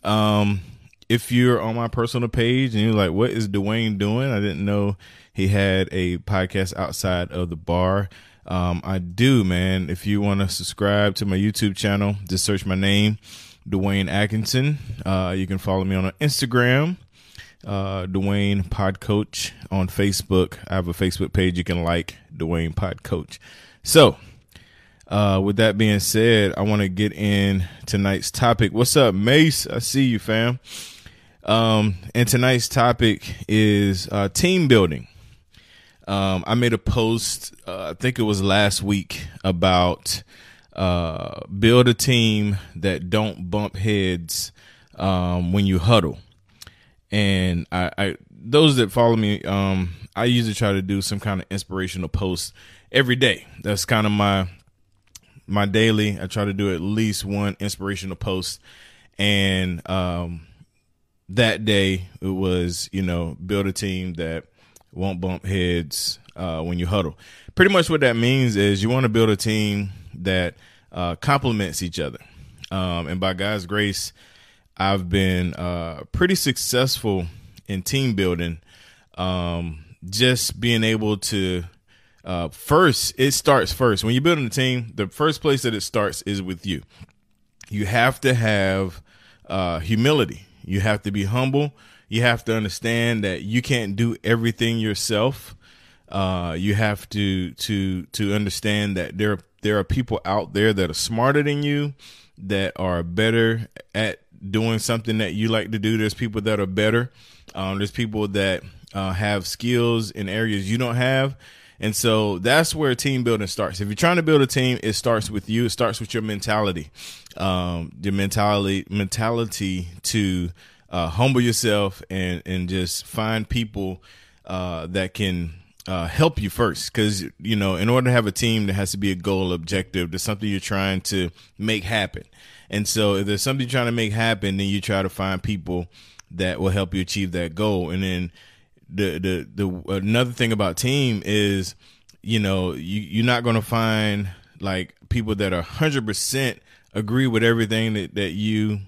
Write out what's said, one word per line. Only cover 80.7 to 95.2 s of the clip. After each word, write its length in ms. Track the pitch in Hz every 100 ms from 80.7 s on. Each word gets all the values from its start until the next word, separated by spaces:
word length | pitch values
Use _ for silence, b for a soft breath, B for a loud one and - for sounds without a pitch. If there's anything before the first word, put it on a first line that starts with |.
| 117
able 340 | 110 110 107 104
to, 460 | - 104 95 90 87 _ _ b b b
uh, 260 | - 90 85
first, 640 | - - 165 170 123 - -
it 140 | 135
starts 420 | 135 - 135 90
first. 300 | - 127 98
When 100 | 107
you're 80 | 123
building 240 | 151 165 123
a 40 |
team, 440 | 139 131 127 113 -
the 120 | 98
first 340 | - 151 151
place 220 | 156 139
that 100 | 123
it 80 | 107
starts 400 | - 117 104 -
is 200 | - 101
with 240 | 92 90 101
you. 180 | 78 - B B _ _ _ _ _ -
You 180 | 104 101
have 340 | 117 123 131
to 140 | 131 127
have, 640 | 113 104 95 95 95 - b b b b -
uh, 320 | 95 90 82
humility. 640 | 78 110 127 151 92 71 - _
You 160 | - 98
have 200 | 101 104
to 100 | 101
be 140 | 101 95
humble. 500 | 120 131 139 147 - b b b
You 140 | 110
have 240 | 120 117 -
to 100 | 113
understand 680 | 107 - 113 117 117 117
that 180 | 101 87
you 220 | 101 117
can't 320 | 120 127 104 98
do 200 | 120 -
everything 540 | - 117 113 110 113 113
yourself. 800 | 110 101 - 107